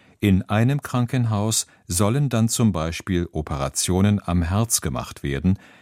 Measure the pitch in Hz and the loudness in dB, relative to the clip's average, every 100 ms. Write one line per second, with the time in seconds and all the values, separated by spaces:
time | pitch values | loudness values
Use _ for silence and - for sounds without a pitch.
0 | _ - 104 92 - 104 120 143 - 127 | _ -2 2 2 2 2 2 0 -2 -4
1 | 120 131 117 104 107 - - _ - 87 | -2 -2 -2 -2 -2 -2 -6 _ -6 0
2 | 101 131 143 117 113 - 113 90 80 - | 2 2 0 2 0 2 2 2 -4 -6
3 | - 87 87 80 76 71 67 - - 92 | -2 -2 -2 -4 -6 -4 -4 -4 0 2
4 | 104 101 - 87 85 98 117 - - 62 | 4 2 0 0 0 0 0 -2 -4 -6
5 | - - 69 69 82 202 - - | -8 -8 -6 0 2 0 -2 -20